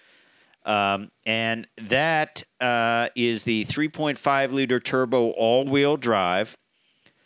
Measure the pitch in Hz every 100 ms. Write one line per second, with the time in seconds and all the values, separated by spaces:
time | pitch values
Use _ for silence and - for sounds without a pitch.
0 | _ _ _ _ _ _ - 104 101 98
1 | 104 _ 113 113 113 113 - - 110 127
2 | 160 156 156 - - - 127 120 117 117
3 | 117 127 120 110 120 113 104 - 151 151
4 | 151 135 143 139 135 135 131 123 - 131
5 | 123 127 117 - 113 127 139 139 143 151
6 | 123 104 90 92 110 - _ _ _ _
7 | _ _